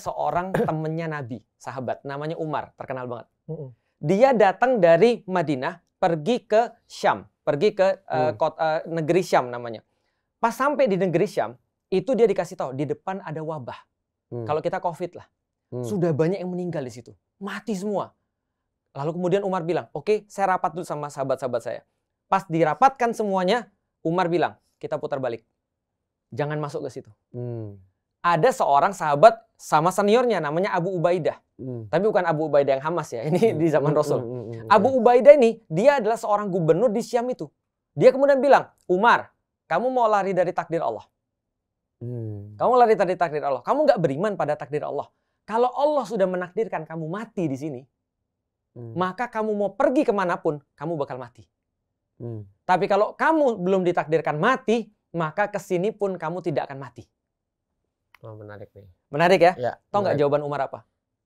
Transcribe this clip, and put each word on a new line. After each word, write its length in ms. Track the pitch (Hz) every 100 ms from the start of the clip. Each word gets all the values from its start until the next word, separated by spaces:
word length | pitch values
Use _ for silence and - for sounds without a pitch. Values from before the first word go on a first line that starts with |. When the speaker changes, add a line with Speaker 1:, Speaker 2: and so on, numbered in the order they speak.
Speaker 1:
seorang 500 | 175 - 147 160 185
<clears throat> 140 | 180 -
temennya 380 | 156 156 160 165
Nabi, 320 | 151 120 120 _ _
sahabat, 480 | - 135 117 110
namanya 320 | 139 139 156 165
Umar, 400 | 160 143 - -
terkenal 280 | - 131 123
banget. 220 | 120 - _ -
Speaker 2:
Hmm. 260 | 156 135 117 _ -
Speaker 1:
Dia 340 | 151 196 269
datang 460 | 233 202 185 247 240
dari 460 | 170 165 226 220
Madinah, 560 | - 185 156 131 143 185 _ -
pergi 440 | 185 165 151 247
ke 340 | - 214 240 - _
Syam, 380 | - 196 113 90 _
pergi 300 | - 143 208
ke, 160 | 208 190 190
eh, 0 | -
Speaker 3:
Hmm. 260 | 156 156
Speaker 1:
kot-, 220 | 107 156 -
eh, 280 | 160 156 175
negeri 360 | 165 151 170
Syam 260 | 175 165 123
namanya. 320 | 120 120 110 _ _ _ _ _ -
Pas 140 | 233
sampai 340 | - 277 277 262
di 100 | 190
negeri 280 | 185 160 202
Syam, 300 | - 110 123 _ _ -
itu 240 | 190 -
dia 100 | 214 226
dikasih 280 | 190 170
tahu, 180 | 185 151
di 120 | 131 151
depan 340 | - - 190
ada 200 | 175 156
wabah. 400 | 156 156 120 - _ _ _ _ -
Speaker 3:
Hmm. 140 | 120
Speaker 1:
Kalau 160 | 113 151
kita 180 | 165 185
covid 380 | 180 160 180 -
lah. 120 | - _ _ _ -
Speaker 3:
Hmm. 140 | 123
Speaker 1:
Sudah 280 | 120 208 170
banyak 260 | 143 160 190
yang 120 | 180
meninggal 300 | 180 180 165
di 100 | 123
situ. 200 | 117 117 98 _ -
Mati 340 | 196 202 -
semua. 380 | 190 208 190 131 _ _ _ _ _ _ _ _
Lalu 180 | 139 147
kemudian 320 | 170 180 277
Umar 160 | 202 185
bilang, 300 | 165 156 120
"Oke, 320 | 151 - 214 208
saya 300 | - 190 185
rapat 160 | 185
dulu 160 | 160 165
sama 240 | 151 147
sahabat-sahabat 480 | 143 135 131 127 120
saya." 200 | 117 113 _ _ _ _ -
Pas 160 | 190 190
dirapatkan 640 | 160 156 151 269 269 233
semuanya, 560 | 226 214 190 180 240 190 _ _ _
Umar 320 | 160 175 180
bilang, 240 | 170 127 104 _ _
"Kita 180 | 147 151
putar 240 | 147 139
balik. 240 | 127 117 _ _ _ _ _ _ _ _ _
Jangan 240 | 117 147 151
masuk 320 | 147 127 143
ke 20 |
situ." 180 | 131 113 - _
Speaker 3:
Hmm. 460 | 120 120 117 107 98 95 _ _ _
Speaker 1:
Ada 340 | 175 165 240 -
seorang 340 | 190 139 180
sahabat 460 | 190 156 143 220 233 _
sama 380 | _ - 156 170
seniornya, 480 | 185 202 233 247 190
namanya 320 | 147 160 202
Abu 180 | 185 175
Ubaidah. 440 | 180 165 180 139 - _ -
Speaker 3:
Hmm. 300 | 131 120 107
Speaker 1:
Tapi 160 | 165
bukan 200 | 214 202
Abu 240 | 175 151 160
Ubaidah 260 | 143 139
yang 120 | 135 151
Hamas 260 | 170 147
ya, 100 | 120
ini 300 | 139 170 226
Speaker 3:
Hmm. 80 | 160
Speaker 1:
di 80 | 165
zaman 240 | 147 143
Speaker 3:
Hmm, 80 | 151
Speaker 1:
Rasul. 180 | 143 143
Speaker 3:
hmm, 140 | 117
hmm, 120 | 123 110 113
hmm, 120 | 113
Speaker 1:
Abu 160 | - 226
Speaker 3:
hmm. 100 | 262
Speaker 1:
Ubaidah 360 | 233 247 254 294
ini, 160 | 226 - -
dia 240 | 160 262 285
adalah 180 | 208 226
seorang 320 | 214 208 208
gubernur 400 | 180 160 160 247
di 140 | 196
Syam 260 | - 240 247
itu. 240 | - 151 _ _ _ _
Dia 160 | 143 226
kemudian 300 | 254 277 269
bilang, 320 | 269 208 - _ -
"Umar, 420 | 180 226 165 101 _ _ _ -
kamu 220 | 165 247
mau 180 | 254 220
lari 240 | 208 190
dari 180 | 185 175
takdir 300 | 175 165 165
Allah. 240 | 139 104 - _ _ _ _ _ _ _ _ -
Speaker 3:
Hmm. 580 | 120 120 110 104 104 107
Speaker 1:
Kamu 180 | 180 247
lari 180 | 226
dari 220 | 196 185 180
takdir 260 | 170 147
Allah. 180 | 139 131
Kamu 180 | - 262
nggak 160 | 302 247
beriman 340 | 156 139 214 180
pada 200 | 151 147
takdir 280 | 135 147
Allah. 240 | 143 139 - _ _ _
Kalau 260 | - 220 247
Allah 340 | 247 294 294
sudah 220 | 208 214 185
menakdirkan 580 | 180 180 214 226 175
kamu 220 | 156 165 160
mati 400 | 190 226 - 160
di 100 | 135
sini, 260 | 156 127 135 _ _ _ _ _ _ _ _
Speaker 3:
Hmm. 180 | 120 117
Speaker 1:
maka 360 | 160 185 185 240
kamu 240 | 220 214
mau 160 | 202 196
pergi 320 | 196 277 262
kemanapun, 560 | 269 202 180 180 170 147 _
kamu 200 | - 151 165
bakal 200 | - 127
mati. 300 | 120 _ - _ _ _ _ _ _ -
Speaker 3:
Hmm. 260 | 120 110 104 _
Speaker 1:
Tapi 240 | - 180 196
kalau 280 | 196 214
kamu 420 | - 277 320 277 214
belum 240 | 175 190
ditakdirkan 520 | 180 175 147 160 156 151
mati, 480 | 208 262 - 233 214 _ _
maka 360 | 165 156 156 202
kesini 440 | 196 - 180 202
pun 260 | - 202 180
kamu 240 | 160 180
tidak 260 | 180 147 139
akan 140 | 135
mati." 240 | 131 - - _ _ _ _ _ _ _ _ _ _ _
Speaker 3:
Oh, 140 | 113
menarik 400 | 107 104 104 104
nih. 140 | 98 101 _ -
Speaker 1:
Menarik 320 | 139 175 190
ya? 140 | 170 185
Speaker 3:
Ya, 160 | 120 - _
Speaker 1:
Tahu 160 | 202
nggak 160 | 185 143
Speaker 3:
menarik. 20 |
Speaker 1:
jawaban 220 | 143 147
Umar 180 | 147 143
apa? 180 | 131 113 _ _ _ _